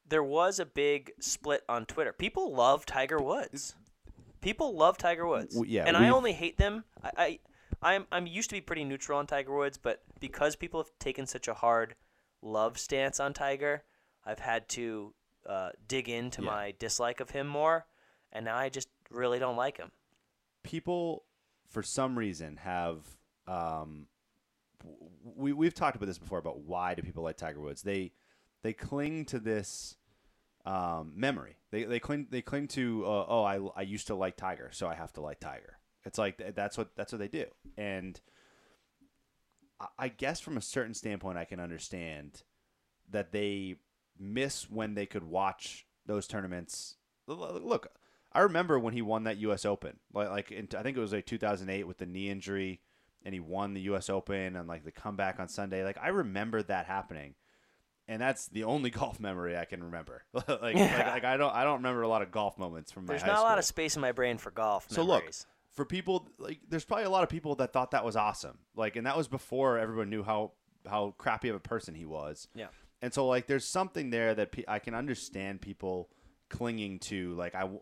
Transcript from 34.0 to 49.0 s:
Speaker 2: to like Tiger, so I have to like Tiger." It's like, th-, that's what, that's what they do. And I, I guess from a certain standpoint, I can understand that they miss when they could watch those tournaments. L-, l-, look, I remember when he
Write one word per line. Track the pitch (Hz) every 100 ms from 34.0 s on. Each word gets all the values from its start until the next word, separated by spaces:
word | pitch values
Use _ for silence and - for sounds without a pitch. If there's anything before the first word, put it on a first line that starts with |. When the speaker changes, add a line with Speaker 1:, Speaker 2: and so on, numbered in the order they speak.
| -
Speaker 2:
to | 98
like | 92 -
Tiger, | 95 80 64
so | - 87
I | 82
have | 82
to | -
like | 76 71
Tiger." | 73 64 50 - _ _
It's | - -
like, | 101 92
th-, | 101 98
that's | 101 -
what, | 107 -
that's | 101
what | 113
they | 101
do. | 156 - - - -
And | 104 95 92 - _ _ _ _ _ _ _ _ _ _ _ _ _ _ _ -
I, | - -
I | 131
guess | - 135 170
from | - 117
a |
certain | - 135 113
standpoint, | 110 113 98 92 87
I |
can | 85 90
understand | 87 80 - 92 82 76 73 - - _ _ _ _ _ -
that | 101 98
they | 107 104 101 95 90 _ _ _ -
miss | 98 117 139 - -
when | 107 110
they | 104 101
could | 101
watch | 80 90 95 - - - - _ -
those | 104 -
tournaments. | 104 92 90 82 - - - _ _ -
L-, | 170
l-, | 180 175
look, | 233 226 - _ _ _ _
I | -
remember | 202 165 180 135
when | 113
he | 120